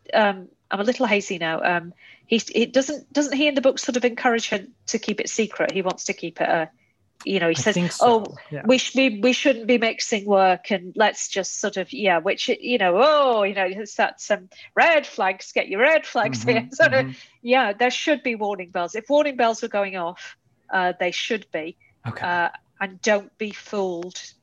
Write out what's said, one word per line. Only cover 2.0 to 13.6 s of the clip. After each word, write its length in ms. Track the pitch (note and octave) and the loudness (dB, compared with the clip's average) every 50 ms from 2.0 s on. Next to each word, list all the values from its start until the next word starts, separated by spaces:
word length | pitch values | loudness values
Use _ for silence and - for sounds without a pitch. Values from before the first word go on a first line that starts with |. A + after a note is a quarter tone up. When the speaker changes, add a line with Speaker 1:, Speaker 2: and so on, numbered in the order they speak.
| _ - - _ _ _ | _ -20 -20 _ _ _
Speaker 1:
he, 100 | A3+ A3+ | -2 0
he 280 | - - - G#3+ A#3 | 0 0 0 0 0
doesn't, 460 | A#3 - C4 C4+ - D4+ C#4 - _ - | 2 2 0 0 0 -6 -10 -10 _ -2
doesn't 220 | C#4+ D4 C#4 B3+ | -2 -2 0 0
he 120 | C4+ D4+ D4 | 0 0 2
in 80 | C#4 | 0
the 60 | C#4 | 2
book 160 | B3+ C4+ C4 C4+ | 2 2 2 2
sort 180 | - - A#3+ B3 | -4 -4 -2 0
of 80 | A3+ | 0
encourage 440 | B3 A3+ - - B3+ A#3 A#3 A3 - | 0 -2 0 0 0 0 0 -2 -2
her 160 | A3 G3+ F#3 - - _ _ - | -6 -6 -6 -10 -20 _ _ -6
to 120 | - A3 | -6 -4
keep 200 | - - G#3 - | -4 -4 -4 -4
it 100 | - - | -4 -6
secret? 420 | - - A3+ F#3+ - - E3 - | -2 -2 -4 -4 -2 -4 -4 -2
He 100 | - F#3+ | -2 -2
wants 240 | F#3 F#3 F3+ - - | -2 -2 -4 -4 -6
to 80 | - F#3+ | -8 -8
keep 280 | - - E3 - - | -8 -8 -12 -6 -4
it 80 | E3 - | -2 0
a, 200 | E3+ E3+ D#3+ D#3+ _ _ _ _ _ _ _ _ _ _ - | 0 0 -2 -4 _ _ _ _ _ _ _ _ _ _ -6
you 160 | - G3 F#3+ | -4 -2 0
know, 80 | F3 E3 | 2 2
he 60 | E3 | 0
Speaker 2:
I 40 | D3 | 2
Speaker 1:
says, 160 | - G#3+ G3+ | 0 0 2
Speaker 2:
think 160 | F3+ F3 E3+ | 2 0 -2
so, 340 | - - - D#3+ C#3+ A3+ G3+ - | 0 2 4 4 4 4 0 -4
Speaker 1:
"Oh, 80 | - - - - | -12 -16 -16 -12
Speaker 2:
yeah. 100 | D3 C#3+ - | -12 -6 2
Speaker 1:
we 120 | A3 C4 B3+ | 2 2 2
sh-, 180 | - - - | 2 0 0
we, 240 | B3+ C4+ C4 G#3+ G3+ | 2 2 2 2 2
we 140 | G3 B3 B3+ | 2 2 2
shouldn't 340 | - - D4 B3+ A3+ A3+ G#3+ | 2 2 2 0 0 2 2
be 100 | B3 A#3 | 2 2
mixing 480 | A3+ A3+ - - - - A#3+ G#3 G3 | 2 0 -2 -4 -4 -4 -4 -4 0
work, 440 | G#3 G3+ F#3+ F#3+ F#3 F3+ F3+ - - | 2 4 6 6 4 4 2 0 -4
and 240 | G#3+ F#3 F3 F#3 - | -4 -4 -4 -8 0
let's 320 | - A3 G#3 - - - - | 2 2 2 2 -2 -8 -6
just 320 | - G3 F3+ - - - | -4 -4 -4 -4 -6 -4
sort 180 | - G#3 G3 G3 | -6 -4 -4 -4
of," 140 | F3+ - - | -8 -8 -8
yeah, 240 | - G#3 F#3+ F3 E3 | -2 0 2 2 2
which, 300 | D#3+ G3 - - - - | 2 0 -2 -2 -2 -2
you 280 | A#3 - - - B3 A#3+ | -2 -4 -2 -2 0 2
know, 220 | G3 F3+ F3 G3 | 2 4 4 6
oh, 420 | B3 D4+ D4+ D4 C#4+ C4 A#3 G#3+ G3+ | 6 6 6 6 4 4 4 2 2
you 120 | G3 G#3 | 0 0
know, 100 | G3 | -2